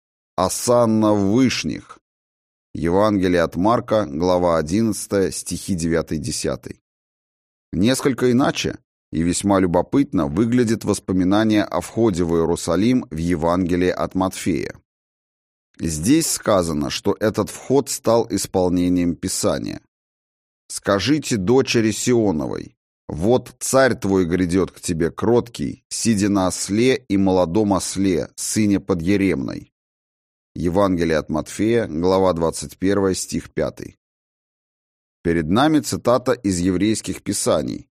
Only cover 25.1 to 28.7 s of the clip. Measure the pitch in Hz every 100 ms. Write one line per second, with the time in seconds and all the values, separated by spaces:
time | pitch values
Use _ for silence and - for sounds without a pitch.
25.1 | - 98 120 117 - 69 - - - 117
26.1 | 101 101 101 92 - - 107 127 127 -
27.1 | 98 95 92 85 101 104 92 - 92 98
28.1 | 78 58 - - 107 104